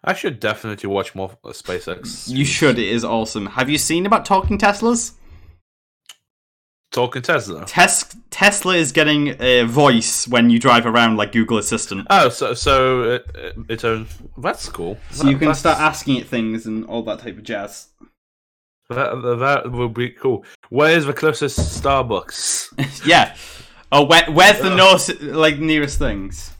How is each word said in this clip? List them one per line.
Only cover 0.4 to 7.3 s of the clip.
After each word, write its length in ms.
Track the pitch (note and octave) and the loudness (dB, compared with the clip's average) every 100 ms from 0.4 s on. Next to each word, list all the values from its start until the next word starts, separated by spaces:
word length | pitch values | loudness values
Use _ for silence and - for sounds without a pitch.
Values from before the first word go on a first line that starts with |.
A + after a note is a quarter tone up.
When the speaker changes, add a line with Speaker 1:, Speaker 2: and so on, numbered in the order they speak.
| A2 F#2+ A2 G#2 G2 | -4 -4 -8 -10 -4
Speaker 1:
watch 260 | G2 F#2+ F#2+ | -4 -4 -8
more, 160 | F#2+ - | -12 -12
uh, 60 | - | -20
SpaceX. 800 | - - F2+ - F2+ - - - | -18 -10 -8 -8 -12 -12 -14 -8
Speaker 2:
You 160 | C3 C#3 | -4 -2
should. 320 | - D3+ A#2+ | 0 0 2
It 100 | G2+ | -2
is 160 | A#2 | -4
awesome. 440 | A#2 A2+ A2 G#2+ G2 | -2 -4 -4 -8 -8
Have 220 | B2 C3 | -4 -2
you 80 | D3 | -2
seen 280 | - E3 G3 | -2 -2 0
about 200 | A3 - | -2 0
talking 320 | F#3+ F#3+ G3+ | 0 0 0
Teslas? 560 | A3+ G3+ A3+ A#3+ - - - - - _ _ _ _ _ _ - _ _ _ _ _ _ _ | 0 0 -2 -2 -4 -14 -20 -20 -20 _ _ _ _ _ _ -20 _ _ _ _ _ _ _
Speaker 1:
Talking 300 | - B2 C3 | -2 -2 -4
Tesla? 440 | B2 | -2